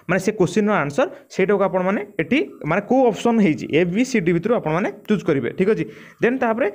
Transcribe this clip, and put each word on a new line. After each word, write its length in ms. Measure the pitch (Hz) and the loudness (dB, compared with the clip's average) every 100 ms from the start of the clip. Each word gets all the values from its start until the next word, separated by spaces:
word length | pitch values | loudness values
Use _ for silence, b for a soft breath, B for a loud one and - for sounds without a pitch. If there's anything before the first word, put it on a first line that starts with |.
| B | B
ମାନେ 120 | 185 | -2
ସେ 120 | 190 | 0
କୋଶ୍ଚିନ୍ର 400 | 208 175 - 208 | 0 0 2 0
ଆନ୍ସର, 340 | 202 143 147 302 B B | 0 0 0 -2 B B
ସେଇଟାକୁ 320 | - 185 202 | -2 0 2
ଆପଣମାନେ 360 | 196 190 180 202 415 - | 2 0 0 -2 -4 -6
ଏଠି 180 | 160 269 - - 147 | -2 0 -2 -6 -2
ମାନେ 140 | 170 | -2
କୋଉ 220 | 202 254 247 | 2 2 2
ଅପସନ୍ 320 | 190 240 233 | 2 0 4
ହେଇଛି, 260 | 190 135 - | 2 2 0
ଏ 120 | 143 | 0
ବି 200 | 180 185 | 2 0
ସି 160 | 254 226 | 0 0
ଡି 120 | 170 | 0
ଭିତରୁ 220 | 170 208 | 0 0
ଆପଣମାନେ 340 | 233 151 160 262 392 - | 0 0 -2 -2 -6 -2
ଚୁଜ୍ 160 | 208 | -2
କରିବେ, 260 | 165 139 117 | 0 -2 -2
ଠିକ୍ 200 | - 190 | -2 0
ଅଛି? 140 | 190 156 B B B | 0 -4 B B B
ଦେନ୍ 160 | 226 262 | -2 0
ତାପରେ 280 | 247 220 320 | -2 0 -2